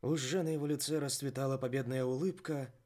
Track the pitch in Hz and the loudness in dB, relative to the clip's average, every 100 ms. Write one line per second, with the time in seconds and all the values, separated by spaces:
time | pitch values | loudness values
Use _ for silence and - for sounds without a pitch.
0 | 127 156 127 180 165 156 147 147 139 151 | 0 0 2 0 2 0 0 0 0 0
1 | 143 135 139 127 135 135 131 131 120 131 | 0 -2 -2 -2 0 0 0 0 0 0
2 | 127 131 180 185 - 151 131 - | 0 2 0 -2 -4 -4 -4 -10